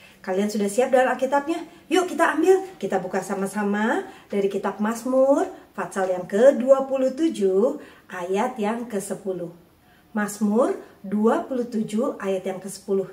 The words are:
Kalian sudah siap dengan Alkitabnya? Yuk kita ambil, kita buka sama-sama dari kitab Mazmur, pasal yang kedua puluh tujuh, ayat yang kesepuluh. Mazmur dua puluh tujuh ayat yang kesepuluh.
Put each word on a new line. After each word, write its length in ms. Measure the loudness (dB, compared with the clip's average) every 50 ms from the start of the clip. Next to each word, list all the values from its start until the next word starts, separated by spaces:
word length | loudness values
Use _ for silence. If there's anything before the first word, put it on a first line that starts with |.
| -20 -20 -20 _
Kalian 320 | -6 -4 -2 0 0 0
sudah 160 | 0 0 -2 0
siap 240 | 2 2 2 4
dengan 240 | 4 4 4 4 2
Alkitabnya? 720 | 0 0 0 2 0 0 0 -4 -4 -6 -12 -16 -18 -6 0
Yuk 180 | 2 2 2 2
kita 240 | 0 0 2 2 2
ambil, 260 | 2 4 6 6 4 4 -2 -10 -8
kita 220 | -6 -2 -2 -2
buka 240 | -2 -2 -4 -4 -4
sama-sama 800 | -4 -4 -4 -4 -4 -4 -2 -2 -2 0 0 0 0 0 -2 -4 -6 -12 -20 -14 -6
dari 220 | -2 0 0 0 0
kitab 240 | -2 -4 -4 -4 -2
Mazmur, 720 | -2 -2 -2 -4 -4 0 2 4 6 6 6 4 2 -2 -4 -12 -20 -16 _
pasal 400 | -10 -8 -6 -4 -2 -2 0 -2
yang 160 | -2 -4 -2
kedua 560 | 2 6 6 6 6 6 6 4 4 4 2
puluh 320 | 0 -2 0 0 0 0 0
tujuh, 640 | 0 0 0 0 0 2 4 4 2 2 0 -2 -10 -16 -20 -20 _
ayat 480 | -14 -12 -8 -6 -4 -2 0 -2 -2 -2 -4
yang 240 | -4 -4 -4 -4 -6
kesepuluh. 640 | -6 -6 -6 -6 -6 -8 -8 -6 -6 -6 -6 -8 -10 -12 -16 -20 _ _ _ _ _ _ _ _ _ -4
Mazmur 640 | -4 -4 -4 -4 -2 0 2 2 4 2 2 0 -4 -8 -18 -20 -18
dua 400 | -10 -6 -2 0 2 2 2 2 0 -4
puluh 160 | -4 -4 -4
tujuh 560 | -4 -4 -4 -4 -4 -2 -2 -2 -2 -4 -6
ayat 240 | -4 -4 -4 -4 -4
yang 160 | -6 -8 -8
kesepuluh. 480 | -10 -12 -14 -12 -6 -4 -2 -2 -2 -4